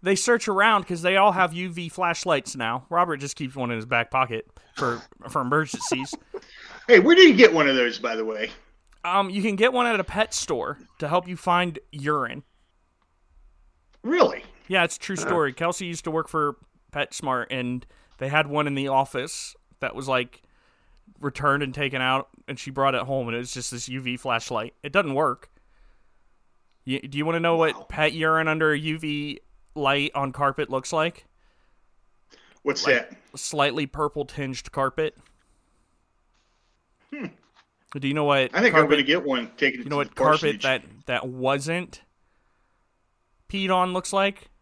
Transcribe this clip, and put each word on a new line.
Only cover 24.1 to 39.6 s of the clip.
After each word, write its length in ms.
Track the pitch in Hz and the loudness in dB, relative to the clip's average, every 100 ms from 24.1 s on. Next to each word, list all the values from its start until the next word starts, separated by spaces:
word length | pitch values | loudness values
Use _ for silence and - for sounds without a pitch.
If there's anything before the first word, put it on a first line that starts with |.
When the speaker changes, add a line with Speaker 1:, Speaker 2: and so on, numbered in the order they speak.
| 123 | -8
Speaker 1:
flashlight. 560 | 135 117 - 117 113 _ | -2 -4 -2 -6 -6 _
It 100 | 147 | -2
doesn't 220 | 139 175 | -2 0
work. 360 | 135 151 123 - _ _ _ - _ _ _ _ _ _ _ _ _ - | 0 0 -2 -10 _ _ _ -20 _ _ _ _ _ _ _ _ _ -8
Y-, 140 | 131 - | -6 -6
do 80 | 139 | -6
you 80 | |
wanna 160 | 151 165 | -2 0
know 160 | 170 165 | 2 4
what 180 | 160 | 2
Speaker 2:
Wow. 120 | - - | 0 -10
Speaker 1:
pet 240 | - 156 | -2 0
urine 340 | 160 156 160 160 | 0 2 2 2
under 260 | 156 160 | 2 2
a 60 | 151 | 0
U 200 | 156 156 | -2 -6
V 420 | 156 147 147 - _ _ _ | -4 -6 -6 -10 _ _ _
light 360 | - 139 143 143 | -2 0 2 0
on 180 | 139 139 | -4 -6
carpet 360 | 131 143 135 151 | -2 -2 -2 -4
looks 240 | 131 - | -4 -2
like? 320 | 165 160 - _ _ _ _ _ _ _ _ _ _ _ - _ _ | -2 -2 -4 _ _ _ _ _ _ _ _ _ _ _ -20 _ _
Speaker 2:
What's 220 | 143 135 - | -4 -2 2
Speaker 1:
Like, 220 | 127 - | 2 0
Speaker 2:
that? 80 | - _ - | -16 _ -12
Speaker 1:
slightly 480 | - 151 143 127 143 | -8 0 0 0 -6
purple 400 | 143 147 151 139 | -4 -4 -4 -8
tinged 440 | - 139 127 - | -6 -8 -8 -10
carpet. 460 | - 135 - 156 - _ _ _ _ _ _ _ _ _ _ _ _ _ _ _ _ _ _ _ | -4 -4 -2 -4 -4 _ _ _ _ _ _ _ _ _ _ _ _ _ _ _ _ _ _ _
Speaker 2:
Hmm. 140 | 294 226 - _ _ _ _ _ 147 | -12 -12 -14 _ _ _ _ _ -8
Speaker 1:
Do 120 | 139 | -6
you 60 | |
know 100 | 147 | -2
what 260 | 147 139 127 | 2 2 2
Speaker 2:
I 80 | 170 | 2
think 140 | 226 | 4
I'm 60 | 160 | 6
Speaker 1:
carpet, 100 | 151 | 6
Speaker 2:
gonna 120 | 147 | 4
get 180 | 135 170 | 4 0
one, 300 | 147 131 117 | 0 -4 -4
take 180 | - | -2